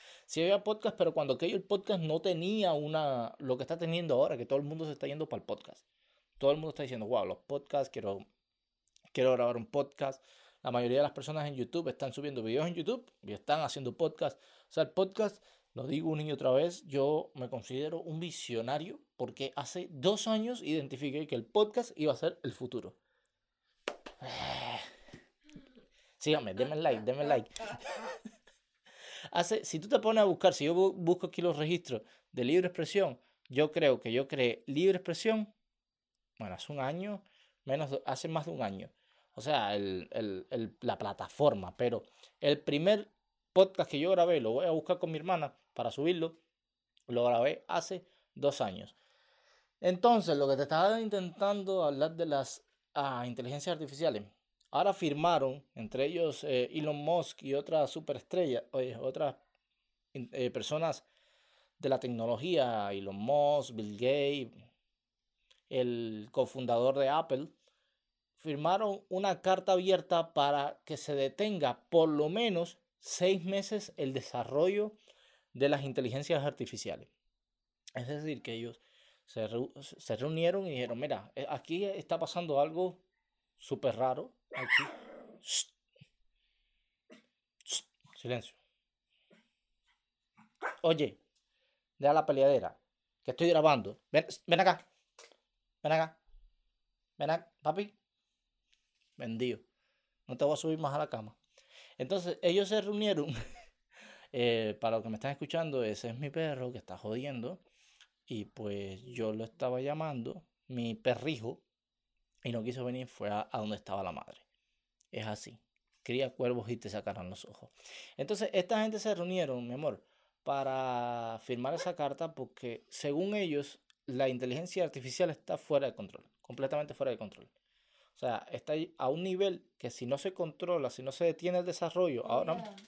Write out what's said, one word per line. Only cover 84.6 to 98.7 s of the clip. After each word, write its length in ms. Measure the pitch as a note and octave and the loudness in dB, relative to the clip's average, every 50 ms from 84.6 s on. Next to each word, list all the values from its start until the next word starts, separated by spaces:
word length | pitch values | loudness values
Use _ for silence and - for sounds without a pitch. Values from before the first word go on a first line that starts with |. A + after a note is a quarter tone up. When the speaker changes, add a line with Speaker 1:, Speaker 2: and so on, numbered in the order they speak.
| C6+ A#5+ B5+ - - - - - - - - - - - - - | -2 2 2 2 2 -2 -8 -14 -16 -18 -20 -20 -20 -20 -20 -14
Speaker 1:
Shh. 300 | - - - - - - _ _ _ _ _ _ - _ _ _ _ _ _ _ _ _ _ _ _ _ _ _ _ _ _ _ _ _ - - _ _ _ _ _ _ _ - - | -8 -4 -2 -2 -4 -4 _ _ _ _ _ _ -20 _ _ _ _ _ _ _ _ _ _ _ _ _ _ _ _ _ _ _ _ _ -20 -20 _ _ _ _ _ _ _ -20 -10
Shh. 200 | - - - - _ _ _ _ _ - | -8 -8 -8 -8 _ _ _ _ _ -20
Silencio. 400 | - - A#2+ B2 A#2 - - - _ _ _ _ _ _ _ _ _ _ _ _ _ _ _ - _ _ _ _ _ _ _ _ _ _ _ _ _ _ _ _ _ _ _ _ _ _ _ _ _ - - - - | -12 -8 -6 -6 -6 -8 -10 -18 _ _ _ _ _ _ _ _ _ _ _ _ _ _ _ -20 _ _ _ _ _ _ _ _ _ _ _ _ _ _ _ _ _ _ _ _ _ _ _ _ _ -8 -8 -4 0
Oye, 360 | - D#3+ E3 D3+ C#3+ G2+ - - _ _ _ _ _ _ _ _ _ _ _ _ _ _ _ - | 2 2 2 2 0 -2 -4 -8 _ _ _ _ _ _ _ _ _ _ _ _ _ _ _ 2
deja 140 | C#3 C#3+ | 4 4
la 140 | D#3 D#3 D3+ | 6 6 4
peleadera, 520 | D3+ C#3 C3+ C3+ C#3+ C#3 A2+ F2+ - - _ _ _ _ _ _ _ _ _ | 4 6 6 8 8 8 6 2 -2 -6 _ _ _ _ _ _ _ _ _
que 80 | _ C3 | _ -6
estoy 180 | A#2+ - E3+ F3 | 0 2 4 6
grabando. 540 | E3 D#3 D#3 D#3 C#3 A#2 F#2 G2+ - - _ _ | 8 8 8 8 6 6 2 -2 -8 -12 _ _
Ven, 140 | - D#3+ D#3+ - - - _ | 4 4 4 2 -2 -8 _
ven 140 | F#3 E3+ F3 | 4 6 8
acá. 260 | F3+ F#3 E3+ - - _ _ _ _ _ _ - - - _ _ _ _ _ _ _ _ _ _ | 8 8 6 6 0 _ _ _ _ _ _ -20 -20 -20 _ _ _ _ _ _ _ _ _ _
Ven 100 | - D3+ | 0 4
acá. 260 | D#3+ D#3+ D#3+ D#3+ - _ _ _ - - - - _ _ _ _ _ _ _ _ _ _ _ _ _ | 4 4 2 0 -4 _ _ _ -20 -20 -20 -20 _ _ _ _ _ _ _ _ _ _ _ _ _
Ven 140 | - C#3+ D3+ | -2 0 0
acá, 200 | E3 E3 - - _ _ | 0 0 -2 -8 _ _
papi. 320 | C3 D3+ E3 G3 G#3 G#3 - _ _ _ _ _ _ _ _ _ _ _ _ _ _ _ | -2 -2 -2 -2 -4 -6 -10 _ _ _ _ _ _ _ _ _ _ _ _ _ _ _